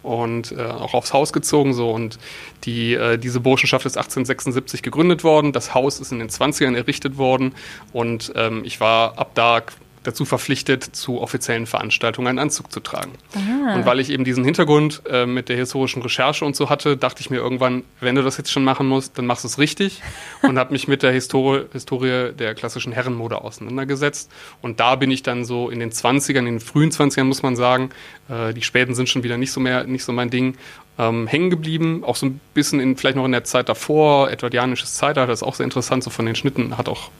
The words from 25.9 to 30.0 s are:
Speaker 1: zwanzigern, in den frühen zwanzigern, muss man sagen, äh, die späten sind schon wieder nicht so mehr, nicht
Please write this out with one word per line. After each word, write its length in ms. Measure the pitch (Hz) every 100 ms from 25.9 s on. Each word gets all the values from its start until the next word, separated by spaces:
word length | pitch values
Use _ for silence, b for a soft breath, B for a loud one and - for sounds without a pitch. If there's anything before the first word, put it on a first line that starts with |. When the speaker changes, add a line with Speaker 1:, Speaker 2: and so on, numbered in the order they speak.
Speaker 1:
zwanzigern, 540 | - 120 139 139 135 120
in 80 |
den 60 | 117
frühen 300 | - 147 156
zwanzigern, 360 | - 143 139 131
muss 160 | 135
man 140 | 135 123
sagen, 340 | 123 127 131 B B B -
äh, 240 | 117 113
die 80 | 113
späten 320 | - 123 127
sind 160 | 120 127
schon 140 | 135
wieder 120 | 120 120
nicht 160 | 131
so 80 | -
mehr, 240 | 127 127
nicht 200 | 123 131